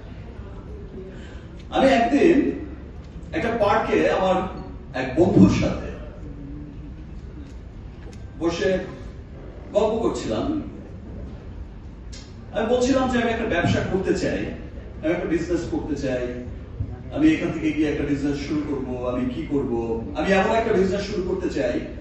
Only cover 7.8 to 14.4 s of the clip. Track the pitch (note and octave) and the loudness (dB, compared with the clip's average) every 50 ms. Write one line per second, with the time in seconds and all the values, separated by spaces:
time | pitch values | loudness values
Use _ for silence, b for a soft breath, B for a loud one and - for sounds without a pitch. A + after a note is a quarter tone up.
7.8 | - - - - - - - - - - - - D#3+ E3+ E3+ - G3 F#3+ F#3 F3+ | -14 -14 -14 -14 -14 -14 -14 -12 -14 -12 -8 -2 -2 0 0 2 2 2 2 2
8.8 | - - - - - - - - - - - - - - - - - - - G#3 | 0 -4 -10 -10 -12 -12 -12 -12 -14 -14 -14 -14 -14 -14 -14 -14 -8 -2 2 2
9.8 | A3 G#3+ A3+ A3 G3+ E3+ C3 - - - A2+ A#2+ C#3+ C#3+ D#3 D3+ - - - - | 4 4 2 2 2 0 0 0 -2 -2 -2 -2 0 0 -2 -2 -4 -6 -10 -12
10.8 | - - - - - - - - - - - - - - - - - - - - | -12 -12 -14 -14 -12 -12 -12 -10 -10 -10 -12 -12 -12 -12 -12 -12 -12 -12 -14 -14
11.8 | - - - - - - - - - - - - - - - G3+ A3+ A3 B3 B3 | -14 -14 -14 -14 -14 -14 -14 -14 -14 -14 -14 -14 -12 -8 -4 -2 2 2 4 4
12.8 | B3 C4 C4+ C4 B3+ B3 A#3+ A#3+ A3+ - - - A3+ - E3 E3+ E3+ - - G#3+ | 4 6 4 4 4 4 2 2 2 2 2 0 0 0 2 2 4 4 4 2
13.8 | G3+ F#3 F3+ F#3+ F#3 - - - - C3+ A2+ G2 | 2 2 0 0 2 2 2 2 2 0 0 -2